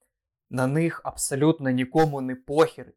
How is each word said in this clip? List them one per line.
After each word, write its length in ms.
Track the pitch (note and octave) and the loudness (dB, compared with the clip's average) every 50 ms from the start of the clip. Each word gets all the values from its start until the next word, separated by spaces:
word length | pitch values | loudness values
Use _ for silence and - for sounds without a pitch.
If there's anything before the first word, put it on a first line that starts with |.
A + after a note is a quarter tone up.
| _ _ _ _ _ _ _ _ _ - | _ _ _ _ _ _ _ _ _ -8
на 160 | B2+ B2+ B2+ | -4 -2 0
них 340 | C3 C#3+ D#3+ E3 E3 - - - | 0 0 0 0 -2 -2 -6 -10
абсолютно 680 | C#3 - - - - C#3+ C3+ D3 D#3+ D#3+ D#3+ C#3 C3 | -10 -8 -8 -6 -4 -2 2 2 2 2 2 0 -2
нікому 500 | B2+ B2+ B2+ B2+ - D#3+ D#3+ D3+ C#3 C#3 | 0 0 -2 0 2 2 2 2 0 -2
не 140 | C3 B2+ B2+ | -6 -6 -8
похер, 520 | B2+ - - C#3+ D3+ D#3+ D#3+ - - B2 - - | -8 -8 -2 2 2 2 2 0 -8 -18 -20 -20